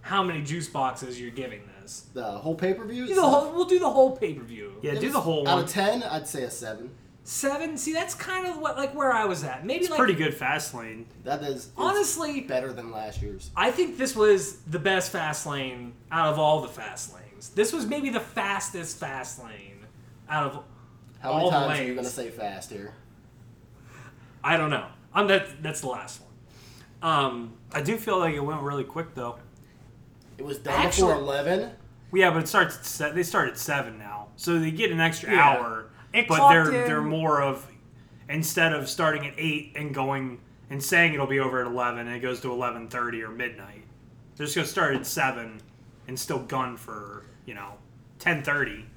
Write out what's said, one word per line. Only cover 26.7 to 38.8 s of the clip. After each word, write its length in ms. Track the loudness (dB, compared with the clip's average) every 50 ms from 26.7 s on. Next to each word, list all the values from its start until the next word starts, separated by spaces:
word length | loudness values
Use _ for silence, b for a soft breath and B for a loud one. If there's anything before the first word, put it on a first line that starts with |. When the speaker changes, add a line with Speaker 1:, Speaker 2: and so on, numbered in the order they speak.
| B B B B B -4 0
Speaker 1:
Um, 520 | 2 4 4 4 2 0 -4 -8 -10 -12 -18 -20 -6 -6
Speaker 3:
I 100 | -4 -2
do 140 | 0 -2
feel 220 | -2 0 0 2 2
like 140 | 2 2 0
it 60 | -2
went 220 | -2 -4 -4 -4 -4
really 220 | -4 -4 -4 -6
quick, 300 | -6 -6 -8 -8 -8 -8
though. 240 | -8 -8 -8 -8 -10 -16 -20 -20 -20 B B B B B B B -20 -20 -20 -20 -20 -20 -20 -14 -12
Speaker 2:
It 60 | -8
was 140 | -8 -8 -8
done 160 | -4 0 2
Speaker 1:
Actually 380 | 2 2 4 4 6 6 6 6
Speaker 2:
before 80 | 4 2
eleven? 480 | -2 -2 0 0 2 0 0 0 -4 -10 -16 -20 -20 -20 -20 -16 -2 4
Speaker 3:
Yeah, 180 | 6 6 6
but 120 | 6 4 0
it 40 | 2
starts 280 | 4 4 4 4 0 -8
at 80 | -8
se-, 260 | -8 -4 -2 -2 -2 0
they 100 | 0 -2
start 240 | 2 2 2 2 2
at 100 | -2 -6
seven 400 | -4 -2 -2 -2 -2 -4 -8 -12
now. 300 | -12 -12 -10 -10 -12 -14 -14
So 240 | -8 -2 0 2 2
they 100 | 2 0
get 220 | 0 0 0 0 4
an 80 | 4
extra 320 | 4 2 2 0 -2 2 6
Speaker 1:
Yeah. 100 | 8 8 8
Speaker 3:
hour, 420 | 8 6 0 -2 -4 -6 -10 -12 B B B B 0
Speaker 1:
It 160 | 0 2 4
Speaker 3:
but 80 | 6
Speaker 1:
clocked 160 | 8 10 10 10
Speaker 3:
they're, 300 | 10 8 6 4 2 2
Speaker 1:
in 40 | 2
Speaker 3:
they're 120 | 2 0 0
more 380 | 0 0 0 2 4 4 4 4
of, 240 | 2 0 -2 -8 -16 -20 -20 -20 -20 -20 B B B B B B B
instead 440 | -2 -2 -2 0 2 4 4 4 4
of 160 | 0